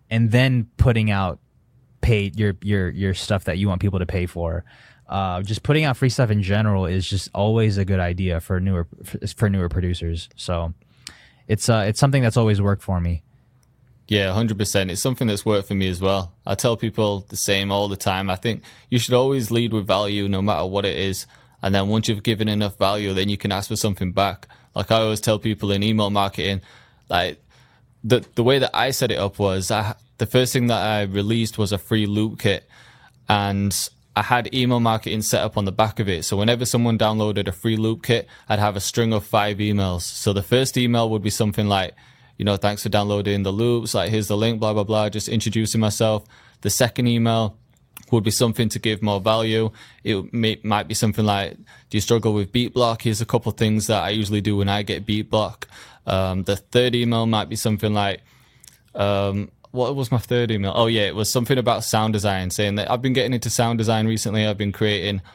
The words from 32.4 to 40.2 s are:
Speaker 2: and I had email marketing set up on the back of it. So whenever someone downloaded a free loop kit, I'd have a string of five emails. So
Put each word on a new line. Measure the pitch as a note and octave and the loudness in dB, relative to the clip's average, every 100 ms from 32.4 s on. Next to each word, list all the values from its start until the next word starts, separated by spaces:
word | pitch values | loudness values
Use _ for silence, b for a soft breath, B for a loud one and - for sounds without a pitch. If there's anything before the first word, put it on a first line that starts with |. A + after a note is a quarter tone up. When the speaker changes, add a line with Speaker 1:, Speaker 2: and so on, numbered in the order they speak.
| A2 F#2 - B B B B _ - | -2 -2 -6 B B B B _ 0
Speaker 2:
and | G#2 G2+ G2 G2+ F#2+ - - _ G#2+ | 0 2 0 0 -2 -6 -12 _ -4
I | |
had | - B2 A2 | 2 0 0
email | C3 B2 A#2+ | -2 0 2
marketing | A2+ A2 - G#2+ | 2 0 -2 -4
set | G#2 G#2 | -2 0
up | G#2+ G#2+ | 0 -2
on | |
the | G2 | -2
back | G2 A2 - | 0 0 0
of | G2+ | -2
it. | E2+ - | -2 -2
So | G2 | 0
whenever | A2 A#2+ B2 | 0 0 0
someone | A#2+ A#2+ A2+ | 0 2 2
downloaded | A2 G#2+ G#2+ G#2 G2 | 2 2 0 -2 -4
a | |
free | - A2+ A2 | -4 -2 0
loop | A2 A2+ | -2 -2
kit, | - A#2 - B - | 0 0 -2 B -4
I'd | G#2 | 0
have | G#2 G2+ | 0 0
a | |
string | - - A2+ | -2 0 2
of | A2 - | 0 0
five | A2 G#2 G2+ | 0 0 0
emails. | G#2 G2+ F#2+ F2 | 0 0 0 -2
So | - - | -6 -4